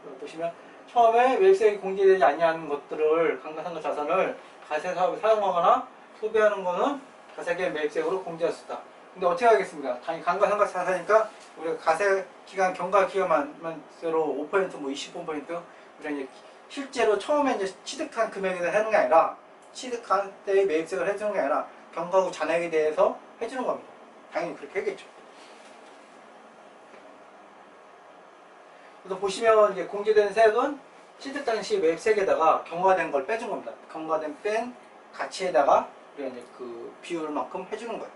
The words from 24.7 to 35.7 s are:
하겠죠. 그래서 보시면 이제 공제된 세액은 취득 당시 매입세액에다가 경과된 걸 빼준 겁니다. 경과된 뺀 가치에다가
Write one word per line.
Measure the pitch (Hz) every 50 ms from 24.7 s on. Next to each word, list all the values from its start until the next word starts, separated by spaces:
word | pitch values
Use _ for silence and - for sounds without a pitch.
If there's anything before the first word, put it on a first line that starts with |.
| - 190
하겠죠. | 208 214 - - - - - - - - - - - - - - - - - - - - - - - - - - - - - - - - - - - - - - - - - - - - - - - - - - - - - - 98 95 101 - 101 - - - - - - - 104 - - - - - - - - - - - - - - - -
그래서 | 185 185 185
보시면 | 196 196 196 226 233 226 220 214 214 208 190
이제 | 180 170
공제된 | - - 202 208 214 214 208 208 202 190
세액은 | 214 226 220 214 233 254 285 294 - - - - - - - - -
취득 | - 277 269 294 277
당시 | - 226 208 190 - 214 196
매입세액에다가 | 160 160 165 165 - 220 214 208 185 - 143 - 156 160 - - -
경과된 | - 170 170 185 190 190 180 165 156
걸 | - 143 139
빼준 | - 220 226 247 220
겁니다. | 190 135 123 120 110 - - -
경과된 | - 160 156 156 156 156 151 151 143 -
뺀 | - 208 208 226 240 247 - - - - - - - - -
가치에다가 | - - - - - 185 - - 120 - -